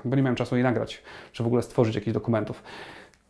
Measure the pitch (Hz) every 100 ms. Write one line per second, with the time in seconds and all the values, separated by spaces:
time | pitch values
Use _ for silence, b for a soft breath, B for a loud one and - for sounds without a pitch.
0 | 123 131 135 120 120 127 127 113 113 -
1 | B B B - 117 120 117 - 113 110
2 | 113 113 113 113 - - B B B B
3 | B _ _